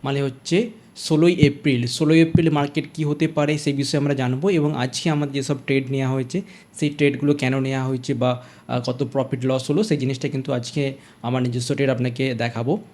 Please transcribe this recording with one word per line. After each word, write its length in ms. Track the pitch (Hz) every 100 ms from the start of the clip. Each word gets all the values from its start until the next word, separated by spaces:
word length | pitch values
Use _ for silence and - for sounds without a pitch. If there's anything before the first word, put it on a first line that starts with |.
মানে 180 | 139 139
হচ্ছে 480 | 139 131 - 175 233 - - -
ষোলোই 360 | - 151 170
এপ্রিল। 540 | 175 143 - 147 127 120
ষোলোই 340 | - 151 160
এপ্রিল 300 | 165 165 165
মার্কেট 340 | 151 143 156 -
কী 100 | -
হতে 240 | 151 147 160
পারে 300 | 156 147 151
সেই 140 | 151
বিষয়ে 280 | 139 - 147
আমরা 140 | 143
জানবো 340 | 139 127 131 180
এবং 280 | 180 147 131
আজকে 340 | 127 - 170
আমাদের 240 | 147 147
যেসব 220 | 135 139 143 -
ট্রেড 240 | 135 131
নেওয়া 180 | 135 135
হয়েছে 320 | 131 127 180 208 - - -
সেই 100 | 151
ট্রেডগুলো 440 | 147 143 131 143
কেন 260 | 147 131 135
নেওয়া 240 | 131 135
হয়েছে 300 | 131 131 127
বা, 280 | 123 127 123 - - -
আহ, 120 | 123
কত 280 | 120 127 135
প্রফিট 280 | 135 131 131
লস 260 | 127 131 123
হলো 120 | 156
সেই 140 | 214 147
জিনিসটা 320 | 127 131 143
কিন্তু 240 | 135 131
আজকে 400 | 127 120 156 139 131 - -
আমার 200 | 117 127
নিজস্ব 320 | 123 123 123
ট্রেড 160 | 139 135
আপনাকে 440 | 123 123 123 135
দেখাবো। 440 | 117 120 117 117 208 -